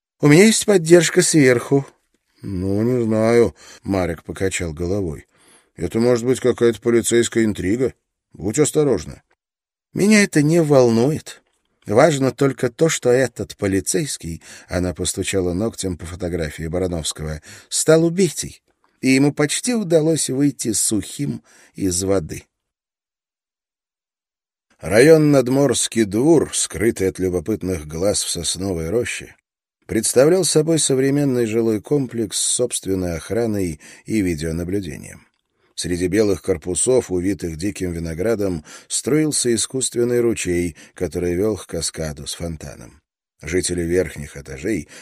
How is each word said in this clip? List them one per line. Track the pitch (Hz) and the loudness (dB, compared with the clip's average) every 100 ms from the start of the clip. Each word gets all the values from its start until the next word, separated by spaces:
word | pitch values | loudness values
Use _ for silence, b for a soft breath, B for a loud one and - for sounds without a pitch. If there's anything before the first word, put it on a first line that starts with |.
| _ - | _ 0
"У | 151 | 4
меня | 151 214 | 6 6
есть | 220 - | 4 2
поддержка | 196 160 175 160 - | 2 6 6 6 2
сверху". | 175 160 131 120 - 143 139 _ _ _ _ _ | 2 4 6 4 2 -2 -2 _ _ _ _ _
"Ну, | 107 95 95 101 | -10 -6 -2 0
не | 113 127 | 0 0
знаю", — | 113 110 113 120 110 - B B | 0 2 4 4 4 0 B B
Марек | - 98 87 82 | -2 0 0 -4
покачал | - 80 95 - 87 | -10 -4 -4 -4 -6
головой. | 76 87 104 90 69 - b b b b - | -6 -4 -2 -4 -8 -14 b b b b -8
"Это | 85 113 | -4 2
может | 117 123 | 2 2
быть | 120 123 | 2 0
какая-то | 127 113 117 110 | 0 2 2 2
полицейская | 120 117 104 117 113 117 110 | 2 2 2 2 2 0 0
интрига. | 98 87 117 131 - _ _ _ | 0 -2 0 -2 -6 _ _ _
Будь | - 82 110 | -10 -4 0
осторожна". | 151 - 147 101 78 - _ _ _ _ _ _ _ | 2 2 2 0 -4 -18 _ _ _ _ _ _ _
"Меня | - 202 214 | -2 4 4
это | 202 160 | 4 2
не | 147 170 | 2 2
волнует. | 156 143 123 113 127 151 - - _ _ _ _ - | 4 6 6 6 2 0 -8 -20 _ _ _ _ -2
Важно | 104 160 143 131 | 4 4 4 0
только | 123 139 131 127 | 0 -2 0 -4
то, | - 160 | 0 -2
что | - 123 | 0 2
этот | 123 131 - 98 - | 2 2 -4 -12 -4
полицейский", — | 101 95 90 185 147 - 82 80 B B B | -2 0 0 -4 -4 -8 -10 -12 B B B
она | 90 90 | -4 -2
постучала | 85 90 - 92 98 90 | -4 -6 -4 -4 -2 -2
ногтем | 90 113 110 95 85 | -2 -4 -6 -8 -8
по | 82 | -10
фотографии | 87 87 85 80 - 80 | -8 -6 -4 -6 -6 -6
Барановского, — | 87 92 87 76 - 78 78 B B B | -4 -4 -4 -6 -8 -8 -10 B B B
"стал | - - 160 | -4 4 4
убийцей, | 165 170 185 - - - _ _ _ _ | 4 0 -2 -2 -12 -14 _ _ _ _
и | 131 | 2
ему | 131 143 | 4 4
почти | 143 147 - - | 2 -2 -2 -2
удалось | 240 185 165 151 160 - | -2 2 2 2 0 -2
выйти | 135 143 - 123 | 0 0 0 -4
сухим | 101 - 107 95 - 143 117 _ b b - | -2 0 -2 -4 -8 -8 -8 _ b b -6
из | 95 87 | -4 -2
воды". | 95 98 76 71 - _ _ _ _ _ _ _ _ _ _ _ _ _ _ _ _ _ _ _ _ _ _ _ | 0 0 -2 -12 -16 _ _ _ _ _ _ _ _ _ _ _ _ _ _ _ _ _ _ _ _ _ _ _
Район | 80 101 143 160 151 | 0 4 8 8 6
Надморский | 143 123 135 143 113 - 110 | 6 4 4 2 0 -2 0
двор, | 107 101 143 160 95 | 0 2 4 4 2
скрытый | - - - 107 113 95 | -4 -6 -2 -2 0 -2
от | 92 | -2
любопытных | 92 90 80 107 90 90 76 | -2 -2 -4 -4 -4 -6 -6
глаз | 80 98 98 | -4 -2 -2
в | - | -4
сосновой | 85 82 85 95 85 80 | -6 -6 -6 -6 -4 -2
роще, | 107 113 - - - _ _ _ _ - | -2 -4 -8 -14 -20 _ _ _ _ -6
представлял | 107 113 117 143 185 | -4 0 4 4 4
собой | 175 160 151 165 | 2 0 2 0
современный | - 135 135 143 143 123 117 | 0 0 0 2 0 0 0
жилой | 110 113 107 | 0 0 -2
комплекс | - 147 127 117 107 - | -2 -2 -2 -4 -6 -4
с | - - | -4 -2
собственной | 120 - 92 95 92 82 | -2 -4 -4 -4 -2 -6
охраной | - 98 120 104 92 76 B B - | -6 -4 -2 -2 -4 -6 B B -6
и | 110 | -2
видеонаблюдением. | 95 82 80 80 87 98 87 58 50 - _ _ _ _ _ - | 0 -2 -4 -4 -4 -6 -6 -12 -16 -20 _ _ _ _ _ -10
Среди | 80 87 90 | -6 -2 0
белых | 98 104 87 | 2 2 0
корпусов, | - 92 90 90 - 127 - | -2 -4 -4 -4 0 0 0
увитых | 92 90 92 85 80 | -4 -2 -4 -6 -6
диким | 98 95 92 | -8 -6 -6
виноградом, | 82 82 80 98 110 98 87 - B B | -6 -8 -4 -2 -2 -2 -4 -10 B B
струился | - - 151 156 - 123 | -6 -2 0 0 -2 0
искусственный | 113 - 131 123 117 120 120 | -2 -2 -4 -6 -2 0 2
ручей, | 117 101 92 87 87 78 B - | 0 0 -2 -2 -2 -6 B -8
который | 90 87 87 87 | -6 -4 -2 0
вел | 107 107 | -2 -2
к | - | -8
каскаду | 85 80 - 78 71 73 | -8 -8 -6 -10 -10 -12
с | |
фонтаном. | - 85 80 73 - 60 - _ _ _ _ | -10 -8 -10 -12 -16 -20 -20 _ _ _ _
Жители | 80 90 87 87 | -4 -2 -2 -4
верхних | 85 90 76 - 73 71 | -2 0 0 -4 -14 -16
этажей | 69 69 85 101 - B | -16 -10 -6 -6 -8 B